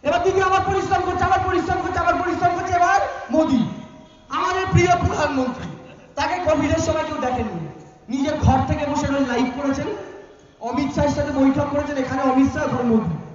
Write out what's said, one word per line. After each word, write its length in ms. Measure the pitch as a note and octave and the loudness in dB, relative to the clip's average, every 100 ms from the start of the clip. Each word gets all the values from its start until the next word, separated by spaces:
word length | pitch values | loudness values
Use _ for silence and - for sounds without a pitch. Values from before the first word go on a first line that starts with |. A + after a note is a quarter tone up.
এবার 200 | C#4 F4 | 2 2
দিদি 180 | F#4+ F#4+ | 2 2
আবার 200 | F#4+ F#4+ F#4+ | 2 2 2
পরিশ্রম 360 | F#4+ - F#4 | -2 0 0
করছে, 220 | F#4 F4+ | 0 0
আবার 160 | F4+ F#4 F#4 | 2 2 2
পরিশ্রম 360 | F4+ E4 F#4 | 0 0 -2
করছে, 180 | E4+ F4+ | -2 -2
আবার 140 | E4+ | 0
পরিশ্রম 460 | F4 F4+ D4+ F4 F4 | 0 0 0 0 0
করছে, 140 | G4 | 0
এবার 260 | F4 F4 G4 - - - | 2 4 4 0 -6 -2
মোদি, 380 | C4+ D#4 B3+ F3+ - - - - - - | 0 2 2 0 -4 -14 -20 -20 -20 -8
আমাদের 360 | D4+ E4+ F#4 F#4+ | -4 -2 0 2
প্রিয় 160 | - F4+ | 4 4
প্রধানমন্ত্রী, 840 | F4 - - D4 C#4 B3 - E3 - - - - - | 4 2 0 0 0 -2 -4 -10 -12 -18 -20 -16 -4
তাকে 220 | C#4+ F4+ | -2 0
কোভিড 340 | D#4+ D4+ D4 | 0 2 2
এর 80 | D#4+ | 0
সময় 240 | E4 D#4 | 0 -2
কেউ 140 | D4+ D4 | -2 -4
দেখেননি, 500 | C4 A#3+ A3 E3+ D3+ - - - - | -2 -2 -4 -6 -10 -12 -20 -20 -8
নিজের 280 | C4+ C#4 - | -4 -2 2
ঘর 200 | - C4 C4 | 4 4 2
থেকে 180 | C#4 C#4+ | -2 -2
বসে 220 | D4 C4+ | -2 0
রোজ 200 | C#4 B3+ | 0 0
live 200 | A#3+ B3+ C#4 | 0 -2 -2
করেছেন, 260 | C#4+ - - - - - - - - _ | -4 -4 -4 -8 -10 -16 -20 -20 -20 _
অমিত 360 | A#3 B3+ C#4 - | -6 -2 -2 2
শাহের 140 | D4 | 0
সাথে 220 | C#4+ C#4+ | 2 -2
বৈঠক 340 | C4+ C4+ C#4 C#4+ | 2 4 4 0
করেছেন, 260 | C#4+ C#4+ C#4+ | -2 -2 -4
এখানে 240 | B3+ C4+ | -4 0
অমিত 320 | C4+ B3+ C4+ | 2 4 2
শাহ, 120 | D4+ D4 | 2 -2
ওখানে 180 | B3 | 0
মোদি 280 | A#3+ A3 E3 D#3 - | 2 2 2 -6 -10